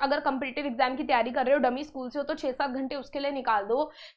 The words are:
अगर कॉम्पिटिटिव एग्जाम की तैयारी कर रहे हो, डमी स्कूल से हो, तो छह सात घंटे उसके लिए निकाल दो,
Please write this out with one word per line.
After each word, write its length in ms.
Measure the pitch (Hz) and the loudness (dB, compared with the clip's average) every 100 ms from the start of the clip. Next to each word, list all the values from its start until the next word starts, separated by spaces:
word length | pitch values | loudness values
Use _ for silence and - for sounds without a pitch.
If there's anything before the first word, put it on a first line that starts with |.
अगर 180 | 277 294 | 0 2
कॉम्पिटिटिव 460 | 294 262 262 269 | 0 0 -4 -4
एग्जाम 300 | 285 233 254 | -4 2 2
की 80 | 262 | 2
तैयारी 280 | 277 247 233 | 2 2 2
कर 140 | 262 | 0
रहे 80 | 254 | 4
हो, 60 | 285 | 4
डमी 240 | 247 254 | 4 2
स्कूल 260 | 302 262 247 | -6 -8 -6
से 100 | 285 | -4
हो, 40 | |
तो 100 | 285 | -4
छह 180 | 311 285 | -2 -2
सात 180 | 254 285 | -2 -2
घंटे 260 | 262 262 | -2 -4
उसके 240 | 285 226 285 | -6 -6 -4
लिए 120 | 277 | -4
निकाल 320 | 277 254 214 | -2 0 0
दो, 280 | 202 254 302 - - | 2 0 0 -6 -20